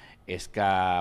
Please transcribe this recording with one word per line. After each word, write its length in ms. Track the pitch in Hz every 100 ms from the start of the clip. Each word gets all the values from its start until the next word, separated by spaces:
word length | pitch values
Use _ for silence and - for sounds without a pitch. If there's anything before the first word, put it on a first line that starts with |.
| - - -
és 220 | 90 -
que, 160 | 107 98 92 92 90